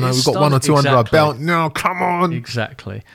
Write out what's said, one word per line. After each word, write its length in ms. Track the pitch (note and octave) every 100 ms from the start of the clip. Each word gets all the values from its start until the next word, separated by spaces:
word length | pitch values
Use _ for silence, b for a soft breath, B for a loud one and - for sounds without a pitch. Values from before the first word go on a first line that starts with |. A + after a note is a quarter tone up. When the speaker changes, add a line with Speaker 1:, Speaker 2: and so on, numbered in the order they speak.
Speaker 1:
one, 80 | B2+
we've 100 | B2+
got 120 | D3+ -
Speaker 2:
It 40 |
Speaker 1:
one 120 | D3
or 60 | C3+
two 160 | D3 C#3+
under 120 | C#3+
our 40 | B2+ A2
Speaker 2:
started, 40 |
Speaker 1:
belt. 200 | D#3+ D3+ B2
Speaker 2:
exactly. 100 | D#3+
Speaker 1:
No, 240 | E3+ D#3
come 320 | - F3+ F3+
on." 300 | F3+ F3 F3+
Speaker 2:
Exactly. 720 | E3 A#2 A#2+ G#2+ - G2+ G#2 -